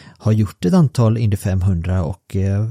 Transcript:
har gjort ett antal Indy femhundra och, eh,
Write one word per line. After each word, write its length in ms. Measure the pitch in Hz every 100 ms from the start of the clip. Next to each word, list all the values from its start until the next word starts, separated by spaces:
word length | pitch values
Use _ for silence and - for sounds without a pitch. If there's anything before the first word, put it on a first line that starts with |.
| - -
har 140 | 110
gjort 340 | 107 107 - 180
ett 80 |
antal 440 | 180 143 - 113 113
Indy 200 | 113 113
femhundra 640 | 104 92 92 87 87 92
och, 320 | 87 98 _ 98
eh, 300 | 98 98 110